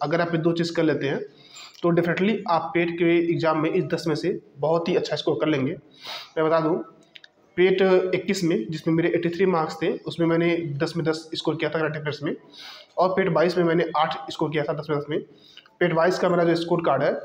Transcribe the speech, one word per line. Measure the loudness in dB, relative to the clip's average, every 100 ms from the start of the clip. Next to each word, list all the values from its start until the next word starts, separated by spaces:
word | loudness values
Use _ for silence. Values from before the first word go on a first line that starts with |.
अगर | -2 0
आप | 0
ये | 0
दो | 0
चीज़ | 0 -2
कर | 0
लेते | 0 0 -2
हैं, | -4 -8 -16 -20 -20 -20 -4
तो | 0
definitely | 2 2 2 0 0 0
आप | -2 0
पेट | -2 0
के | 2 2 4 2
exam | 2 2 2
में | 0
इस | 0
दस | -2 -2 -2
में |
से | -2 -2 -6 -8 -4
बहुत | 0 0 0
ही | -2
अच्छा | -2 -4
score | -2 0
कर | 0
लेंगे। | 0 -2 -4 -14 -20 -16 -14 -8 -2
मैं | 2
बता | 2
दूं, | 2 -2 -6 -16 _ -20 -20 _ _ 2
पेट | 4 6 6 4 2
इक्कीस | -2 -2 -2
में, | 0 0 -2
जिसमें | -4 0
मेरे | 2 2
एटी | 0 0
थ्री | 0 2
marks | 2 -2 -2
थे, | -4 -4
उसमें | -6 -2 0
मैंने | 2 2 0
दस | -2 -4 -4 -2
में | -2
दस | -4 -6
score | -6 -4 -2
किया | -2
था | -2
करंट | -2 -4
pairs | -8 -6
में, | -6 -8 -12 -20 -20 -20 -8 0
और | 0
पेट | 2 2
बाईस | 2 2 2
में |
मैंने | 2 2 0 0
आठ | -2 -2 -8
score | -6 -4
किया | -2
था | -4
दस | -4 -4
में | -4
दस | -4
में। | -6 -8 -18 -20 -20 -12 -2
पेट | 0
बाईस | 4 2 2
का | 2
मेरा | 2
जो | 2
score | 2 0 0 2
card | 2
है | 0 -2